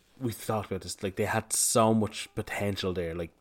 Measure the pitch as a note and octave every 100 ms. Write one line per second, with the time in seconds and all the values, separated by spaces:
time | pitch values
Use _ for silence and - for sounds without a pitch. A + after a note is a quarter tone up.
0 | _ - B2+ - - A2 F#2+ F#2 F2 -
1 | G2+ G2+ G2+ A2+ - - - A#2+ A2 A2+
2 | G#2 - - - - - G2+ G2 F#2+ F2+
3 | E2 E2+ E2+ -